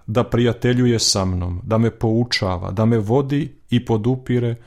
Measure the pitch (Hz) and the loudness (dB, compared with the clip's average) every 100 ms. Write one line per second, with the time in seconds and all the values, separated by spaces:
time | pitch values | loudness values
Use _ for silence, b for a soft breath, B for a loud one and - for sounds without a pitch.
0 | - 110 117 120 120 110 123 123 123 113 | -4 -2 0 2 2 2 0 2 2 2
1 | - 101 95 90 90 90 110 110 117 - | 2 0 0 -2 -4 -6 -2 0 0 0
2 | 117 113 120 - 95 90 95 92 110 117 | -2 0 0 -2 -2 -4 -4 0 2 2
3 | 104 127 135 143 151 - - 123 120 113 | 2 0 0 -2 -4 -10 -2 -2 0 0
4 | 110 131 127 123 120 117 | 0 -2 -2 -2 0 -4